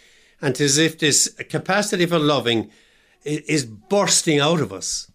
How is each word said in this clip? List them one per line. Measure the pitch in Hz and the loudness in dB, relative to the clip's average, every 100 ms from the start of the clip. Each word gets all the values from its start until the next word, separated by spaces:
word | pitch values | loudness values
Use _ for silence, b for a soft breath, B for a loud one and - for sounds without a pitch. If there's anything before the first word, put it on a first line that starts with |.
| b b b b | b b b b
and | 147 123 | -4 0
as | 147 135 | 2 2
if | 160 160 | 0 0
this | 156 127 - - - | 0 2 0 -4 -8
capacity | 156 - 196 208 190 170 | -8 -2 -2 -2 0 0
for | 170 | 2
loving | 147 143 117 113 104 b b b b b | 2 2 2 0 -2 b b b b b
i-, | 143 151 - | -8 -8 -2
is | 151 | -2
bursting | 120 104 - 202 190 - - 147 | -4 -10 -2 0 2 2 2 2
out | 143 165 | 4 2
of | 117 | -2
us | 95 - - - | -6 -8 -8 -10